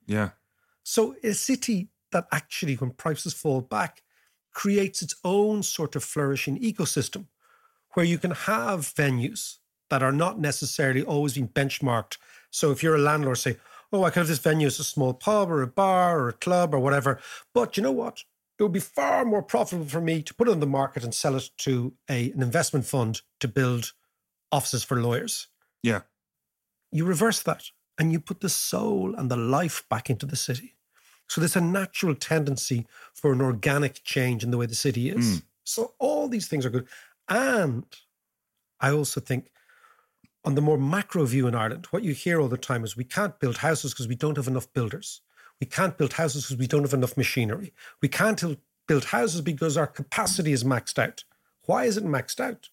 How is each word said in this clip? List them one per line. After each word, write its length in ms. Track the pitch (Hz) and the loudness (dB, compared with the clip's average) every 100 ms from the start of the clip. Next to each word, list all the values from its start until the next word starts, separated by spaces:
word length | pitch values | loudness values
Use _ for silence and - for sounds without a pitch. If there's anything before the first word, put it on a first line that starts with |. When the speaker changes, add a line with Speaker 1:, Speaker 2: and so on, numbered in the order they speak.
| - | -2
Speaker 1:
Yeah. 240 | 104 101 - _ _ _ _ | 0 0 -6 _ _ _ _
Speaker 2:
So 320 | - - 220 269 | -2 0 0 0
a 100 | 226 | -4
city 540 | 196 - 254 - 202 196 _ _ | -2 -2 -2 0 -2 -4 _ _
that 160 | 180 - | -2 -2
actually, 420 | 147 - - 156 127 | -6 -6 -6 -4 -2
when 140 | 127 | -4
prices 420 | - 165 151 175 | -4 -6 -4 -6
fall 260 | - 156 131 | -4 -2 -2
back, 420 | 127 107 170 - _ _ _ _ _ | -2 -2 -2 -6 _ _ _ _ _
creates 500 | - 202 202 196 - | -4 0 2 2 -2
its 120 | 165 - | -8 -6
own 380 | 180 196 208 214 | 0 2 2 2
sort 320 | - - 151 135 | -2 -4 -4 -4
of 60 | |
flourishing 540 | - - 139 135 - 135 | -6 -2 0 0 -2 -2
ecosystem 680 | 233 - 156 151 - - - _ _ _ _ _ _ | -2 -2 -2 -2 -4 -6 -14 _ _ _ _ _ _
where 100 | - 170 | 0 2
you 120 | 170 | 2
can 140 | 185 | -2
have 480 | 151 - 220 233 190 139 | -2 -2 0 0 -2 -4
venues 640 | - 143 127 120 - - - _ _ _ | 0 0 2 -2 -4 -12 -14 _ _ _
that 120 | 135 | 0
are 100 | 131 | 2
not 260 | 139 170 - | 2 0 0
necessarily 640 | 147 127 143 - 139 131 | -2 -2 -4 0 0 2
always 320 | - 147 147 | 0 0 0
being 140 | 127 120 | -2 -2
benchmarked. 680 | - 139 - 135 117 - - - - _ | 0 -2 0 0 0 -2 -12 -18 -20 _
So 200 | - 156 | 0 0
if 120 | 131 | 2
you're 120 | 160 | 2
a 40 | 156 | 4
landlord, 400 | 147 151 139 123 | 4 2 0 0
say, 200 | 135 110 - - _ | -2 -4 -10 -20 _
"Oh, 120 | 202 | 2
I 60 | 180 | 2
could 100 | 180 | 2
have 80 | 160 | 2
this 100 | 151 | 2
venue 280 | 160 156 143 | 2 4 2
as 120 | 127 | 0
a 60 | |
small 280 | 147 - 131 | -4 0 0
pub 360 | 127 - 214 185 | 0 2 2 2
or 120 | 156 | 0
a 40 | 127 | 0
bar 540 | - 196 185 180 165 | 2 4 4 4 2
or 80 | 123 | 0
a 40 | |
club 380 | - 180 180 175 | -2 0 2 4
or 40 | 143 | 2
whatever. 420 | 135 139 131 127 - - - | 4 4 2 0 -6 -18 -2
But 220 | 240 233 - | 0 0 0
you 60 | |
know 100 | 254 | 0
what? 300 | 254 240 - - _ _ _ | 0 -4 -10 -20 _ _ _
It 40 | |
would 80 | 208 | 0
be 80 | 175 | 0
far 440 | - - - 262 | -2 -2 2 2
more 180 | 240 208 | 2 0
profitable 440 | - 240 214 175 151 | 0 0 0 -2 -4
for 120 | 156 | -2
me 200 | 165 160 | 0 0
to 120 | 151 | -4
put 140 | - 240 | 0 2
it 20 | |
on 100 | 175 | 4
the 60 | 147 | 2
market 380 | 135 135 - | 2 0 -2
and 100 | 120 | -6
sell 220 | - 151 131 | -2 0 -2
it 140 | - - | -4 -6
to 360 | - 127 123 - - | 0 0 0 -6 -4
a, 200 | 131 120 | -2 -2
an 100 | - | 0
investment 440 | 123 165 160 143 - | 0 2 0 0 0
fund 360 | 139 113 113 - _ | 0 0 -2 -10 _
to 80 | 123 | -4
build 440 | 139 127 120 117 - _ _ _ _ _ | 0 2 0 -4 -12 _ _ _ _ _
offices 320 | 143 - 123 | -2 0 -4
for 160 | - 127 | -2 0
lawyers." 460 | 120 120 233 - - _ _ _ | 0 -2 -2 -8 -10 _ _ _
Speaker 1:
Yeah. 200 | 117 104 - _ _ _ _ _ _ _ _ | 0 0 -4 _ _ _ _ _ _ _ _
Speaker 2:
You 120 | 156 | -2
reverse 360 | 170 165 226 - | 0 4 2 2
that 280 | - 156 - - _ - | -2 -4 -8 -20 _ 0
and 140 | 156 | 2
you 80 | 160 | 2
put 200 | - - | -2 -6
the 80 | 190 | -2
soul 680 | - - - 214 202 190 226 | -2 -2 -2 0 0 -2 -2
and 140 | 127 | -2
the 60 | 123 | 0
life 520 | 117 139 175 - - | 2 2 0 -4 -4
back 220 | 110 - | -4 -2
into 160 | 117 139 | -4 -2
the 100 | 143 | -4
city. 400 | - 127 - _ _ _ _ _ - | -4 -6 -8 _ _ _ _ _ -8
So 120 | - | 0
there's 160 | 165 190 | 2 2
a 40 | |
natural 540 | 170 196 190 - 180 | 2 0 -2 -2 0
tendency 720 | 139 - 160 143 131 - 120 117 - - | 0 0 0 0 -2 -2 -2 -4 -14 -20
for 180 | - 147 | -2 2
an 80 | 127 | 2
organic 600 | 135 113 147 143 139 - | 2 0 0 2 0 -4
change 380 | - 139 127 117 | -4 0 0 0
in 60 | 120 | 0
the 60 | 120 | -2
way 100 | 120 | -2
the 80 | |
city 360 | 117 143 120 127 | 0 0 0 0
is. 280 | 214 117 85 | 2 2 2
Speaker 1:
Mm. 40 | - _ | -4 _
Speaker 2:
So 300 | - - 233 - | -8 -4 -4 -2
all 300 | 269 302 294 | 0 0 0
these 200 | 233 - | -2 -2
things 160 | 156 | -2
are 60 | 127 | 0
good. 160 | 123 123 - - _ - | -2 -4 -14 -20 _ -2
And 560 | 208 269 240 160 117 - - _ _ _ _ _ _ _ _ | 0 2 2 2 0 -6 -18 _ _ _ _ _ _ _ _
I 100 | 135 | 0
also 300 | 151 139 - | 2 0 -4
think 300 | - 131 - _ _ _ _ _ _ _ _ _ | -4 -6 -6 _ _ _ _ _ _ _ _ _
on 100 | 160 | 0
the 80 | 143 | 2
more 160 | 147 147 | 4 4
macro 480 | 135 190 196 180 131 | 2 0 -2 0 2
view 200 | 131 123 | 2 2
in 80 | |
Ireland, 320 | 117 110 170 - | 0 -2 -4 -6
what 120 | 180 | -4
you 100 | 208 | -2
hear 260 | 131 180 170 | -2 0 2
all 80 | 135 | 2
the 80 | 123 | -2
time 280 | - 120 | -2 -4
is, 120 | 113 120 | -4 -8
"We 80 | |
can't 340 | 123 - 202 - | -6 -2 -4 -2
build 200 | 135 117 | -2 0
houses 340 | 151 156 139 | 0 0 -2
'cause 160 | - 117 | -6 -6
we 60 | |
don't 220 | 127 151 147 | -2 -2 -2
have 120 | 131 | -2
enough 240 | 127 - | -4 -2
builders. 480 | 135 113 - - - _ _ - _ | -4 -4 -6 -12 -16 _ _ -20 _
We 60 | 135 | -6
can't 320 | - 185 - | 0 -2 0
build 160 | 143 | -2
houses 320 | - 160 135 131 | 0 -2 -2 -6
'cause 100 | 127 | -4
we 100 | 127 | 0
don't 140 | 147 | 2
have 100 | 139 | 2
enough 220 | 135 123 - | 2 0 0
machinery. 580 | 120 - 110 175 202 - - - | 0 0 -2 -2 -8 -16 -20 -4
We 80 | 143 | -2
can't 340 | - 208 214 | 2 0 2
il-, 140 | 170 139 _ _ - | -2 -6 _ _ 0
build 200 | 147 - | 0 2
houses 340 | 226 233 165 | 0 0 0
because 340 | 151 143 160 147 | -4 -2 0 0
our 100 | 147 | -2
capacity 640 | - 143 - 202 196 156 | -4 -4 -2 0 0 2
is 120 | 135 | 2
maxed 340 | 123 123 - - | 2 0 -2 -2
out." 260 | 113 - - _ _ _ - | -2 -4 -20 _ _ _ 0
Why 180 | 202 | 2
is 120 | 247 208 | 2 0
it 60 | |
maxed 360 | 190 135 - - | 0 -2 -4 -6
out? 300 | 254 220 - | -6 -6 -16